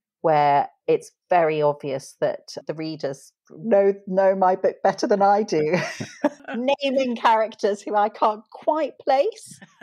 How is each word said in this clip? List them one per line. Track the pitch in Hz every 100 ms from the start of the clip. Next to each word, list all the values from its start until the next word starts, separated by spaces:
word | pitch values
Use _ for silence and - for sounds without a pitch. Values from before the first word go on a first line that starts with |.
| _ _
where | 165 151 147 143 - _ -
it's | 160 - _ -
very | 180 165 156
obvious | 147 147 147 135 - -
that | 147 - - - -
the |
readers | 156 160 160 139 139 - _ _
know, | - 220 202 196 196 202
know | 185 190
my | 196 185 185
book | 185 -
better | - 190 -
than | 208
I | 196 202
do. | 214 165 151 175 151 - - -
<laughs> | 294 - -
Naming | 247 254 277 277 262 262 226
characters | 240 220 220 220 214 208
who | - 208
I | 214
can't | 214 233 214 -
quite | - - 311 285 -
place | - 269 381 - - - 196 _